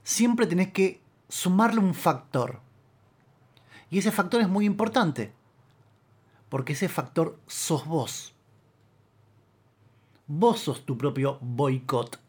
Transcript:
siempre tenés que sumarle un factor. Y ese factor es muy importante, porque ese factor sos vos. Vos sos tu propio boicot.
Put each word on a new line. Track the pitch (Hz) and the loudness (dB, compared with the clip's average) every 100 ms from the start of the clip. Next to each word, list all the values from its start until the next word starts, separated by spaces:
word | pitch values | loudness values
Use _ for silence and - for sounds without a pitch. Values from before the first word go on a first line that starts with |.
siempre | - - 240 240 220 | -4 0 2 4 2
tenés | 170 185 | 2 0
que | - 190 - _ _ _ | 2 0 0 _ _ _
sumarle | - 180 185 226 226 | -4 2 4 4 4
un | 190 | 2
factor. | - 175 135 - 131 120 - - _ _ _ _ _ _ _ _ _ _ - - | 2 0 0 -2 -2 -2 -6 -18 _ _ _ _ _ _ _ _ _ _ -20 -4
Y | 185 | 0
ese | 208 | 0
factor | - 190 240 | 0 0 2
es | 202 | 2
muy | 196 208 | 2 2
importante, | 202 220 262 208 131 101 - _ _ _ _ _ _ _ _ _ _ _ | 2 0 2 0 -2 -8 -10 _ _ _ _ _ _ _ _ _ _ _
porque | 135 127 | -6 -4
ese | 143 190 | -4 -2
factor | - - - 147 - _ | -4 -4 -2 -2 -4 _
sos | - - 156 135 | -8 -2 -2 -2
vos. | 160 113 - - _ _ _ _ _ _ _ _ _ _ _ _ _ _ _ _ _ _ _ - | -4 -4 -8 -16 _ _ _ _ _ _ _ _ _ _ _ _ _ _ _ _ _ _ _ -10
Vos | 147 233 - | 2 2 2
sos | - 127 | -4 -6
tu | - 120 | -6 -4
propio | 139 131 139 139 | -2 0 -2 -2
boicot. | 123 123 139 131 127 123 117 - | -6 0 0 0 -2 -2 -2 -10